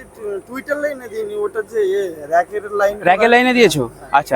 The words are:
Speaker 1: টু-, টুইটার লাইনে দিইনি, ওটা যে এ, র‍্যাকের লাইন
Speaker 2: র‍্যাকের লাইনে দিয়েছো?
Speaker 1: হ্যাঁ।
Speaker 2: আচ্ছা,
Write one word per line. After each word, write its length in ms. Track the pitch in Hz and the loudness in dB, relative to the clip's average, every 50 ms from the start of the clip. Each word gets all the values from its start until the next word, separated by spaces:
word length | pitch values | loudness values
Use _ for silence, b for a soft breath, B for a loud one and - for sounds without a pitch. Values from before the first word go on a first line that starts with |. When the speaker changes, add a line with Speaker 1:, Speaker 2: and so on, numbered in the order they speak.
| 262 - - | -20 -20 -18
Speaker 1:
টু-, 240 | 226 220 208 202 190 - - | -12 -10 -8 -8 -8 -10 -10
টুইটার 300 | 240 262 - - 294 294 294 | -12 -12 -8 -6 -4 -4 -4
লাইনে 220 | 294 285 262 247 233 202 | -4 -6 -8 -12 -10 -8
দিইনি, 220 | 220 214 208 208 208 208 | -8 -8 -6 -6 -4 -6
ওটা 160 | 202 - 226 208 196 | -4 -4 -6 -8 -4
যে 80 | 226 220 208 185 190 202 | -2 0 0 0 0 0
এ, 40 | 196 180 160 156 147 143 | -2 -4 -6 -10 -6 0
র‍্যাকের 320 | 160 170 180 - 202 208 196 208 208 202 | 0 0 0 0 -4 -8 -8 -6 -2 0
লাইন 140 | 202 202 208 208 196 175 | 0 0 0 0 2 2
Speaker 2:
র‍্যাকের 220 | 185 196 220 233 240 | 4 4 4 4 4
লাইনে 180 | 240 247 254 247 247 | 4 4 4 4 4
দিয়েছো? 260 | 233 185 147 151 123 | 4 4 4 2 -2
Speaker 1:
হ্যাঁ। 260 | 113 - - - - - 139 | -4 -6 -12 -6 0 0 0
Speaker 2:
আচ্ছা, 180 | 147 - 135 | 2 4 4